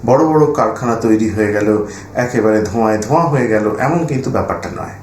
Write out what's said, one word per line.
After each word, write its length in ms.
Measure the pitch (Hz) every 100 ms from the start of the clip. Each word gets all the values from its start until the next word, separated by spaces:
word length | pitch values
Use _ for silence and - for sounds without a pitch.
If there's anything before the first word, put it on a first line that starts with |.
| 113
বড় 180 | 131
বড় 280 | 160 156 147
কারখানা 420 | - 110 107 120 113
তৈরি 320 | 113 110 110
হয়ে 240 | 104 104
গেল, 340 | 104 104 107 104 - -
একেবারে 480 | - 120 123 110 107
ধোঁয়ায় 360 | 95 113 110 107
ধোঁয়া 260 | 107 156
হয়ে 240 | 170 139 120
গেল, 280 | 107 104 104
এমন 280 | 131 170 160
কিন্তু 240 | 131 123
ব্যাপারটা 400 | 113 92 92 92 95
নয়। 200 | 80 -